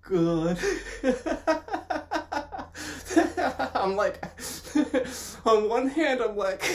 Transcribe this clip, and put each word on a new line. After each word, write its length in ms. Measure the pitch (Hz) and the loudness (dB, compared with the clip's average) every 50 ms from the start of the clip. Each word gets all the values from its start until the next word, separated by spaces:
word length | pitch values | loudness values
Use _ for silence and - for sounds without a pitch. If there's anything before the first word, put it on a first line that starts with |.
| - | -6
God. 560 | - 190 175 165 165 170 165 160 170 180 - 381 | -2 2 2 4 4 4 2 2 0 0 0 0
<laughs> 3000 | 403 359 - - - - - - 262 247 - - 320 - - - - 320 320 - - 415 - - - - 294 302 - - 311 302 - - 294 294 - - 359 - - - - - - - - - - - 330 339 - - - - 262 - - - - - | -2 -2 -2 -4 -8 -10 -2 0 0 0 0 0 -4 -4 -2 0 0 0 0 0 -4 -6 -8 -4 -4 -4 -4 -4 -4 -4 -4 -4 -4 -4 -6 -6 -6 -8 -12 -12 -12 -12 -12 -12 -10 -10 -12 -10 2 4 4 4 4 2 0 0 0 0 -2 -4 -2 0
I'm 220 | - 196 190 196 | 0 0 2 2
like, 260 | 202 208 - - - - - - - - - - - - - - | 2 2 0 0 -2 -8 -12 -12 -12 -12 -10 -10 -10 -12 -2 2
<laughs> 720 | 294 294 - - 262 - - - - - - - - - | 2 2 4 2 0 0 0 -4 -8 -10 -12 -12 -2 4
on 220 | 233 220 214 214 214 | 6 6 6 6 4
one 200 | 226 247 262 269 | 2 2 2 2
hand, 320 | 269 320 320 294 262 247 | 2 2 2 2 2 2
I'm 160 | 233 214 208 | 0 0 0
like 260 | 202 196 190 190 190 - - - | 0 0 -2 -2 -2 -2 -2 -2